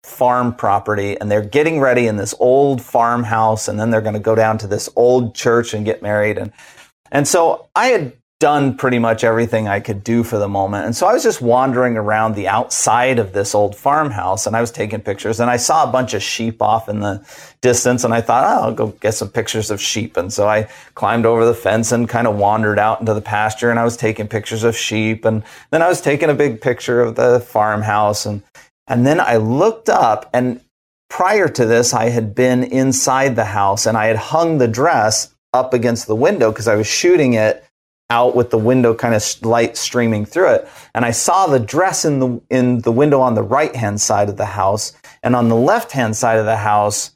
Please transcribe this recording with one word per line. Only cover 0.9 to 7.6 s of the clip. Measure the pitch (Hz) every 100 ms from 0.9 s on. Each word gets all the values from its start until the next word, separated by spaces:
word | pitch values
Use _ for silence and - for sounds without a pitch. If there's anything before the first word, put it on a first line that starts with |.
| 104 101 101
and | 104
they're | 104
getting | 104 143 156 160
ready | 135 123 117
in | 104
this | 98 -
old | 123 127 143 131
farmhouse, | - 123 117 120 113 113 110 110 -
and | 104
then | 113
they're | 110
gonna | 107 104
go | 107 110
down | 110 110
to | 107
this | 101 - -
old | 120 127 117 -
church | 127 117 117
and | 107 107
get | 107
married. | 104 104 104 101
And, | 104 _ - - - _ _
and | 143 143
so | 180 165 -